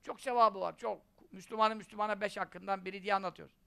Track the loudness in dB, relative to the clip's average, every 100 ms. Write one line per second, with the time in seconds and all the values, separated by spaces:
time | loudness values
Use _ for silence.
0 | -10 -6 0 6 6 6 -4 -4 -6 -6
1 | _ _ -20 -18 -10 2 2 2 -10 -4
2 | -2 0 -2 -4 -6 -6 -4 -4 -4 -6
3 | 0 0 0 -8 -20 _